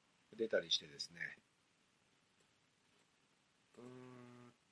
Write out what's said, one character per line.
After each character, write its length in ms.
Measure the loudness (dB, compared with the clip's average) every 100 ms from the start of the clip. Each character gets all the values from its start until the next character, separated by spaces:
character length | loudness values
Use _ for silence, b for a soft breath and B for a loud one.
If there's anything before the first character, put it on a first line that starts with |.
| -20 -20 -10
出 140 | 0 6
た 100 | 6
り 120 | 6
し 80 | 2
て 80 | 2
で 120 | -6
す 120 | -6
ね。 100 | -4 -4 -6 -16 -20 -20 -20 -20 -20 -20 -20 -20 -20 -20 -20 -20 _ -20 -20 -20 -20 -20 -20 -20 -20 -20 -14
う 40 |
ー 20 |
ん 680 | -10 -10 -10 -12 -12 -14 -16 -20 _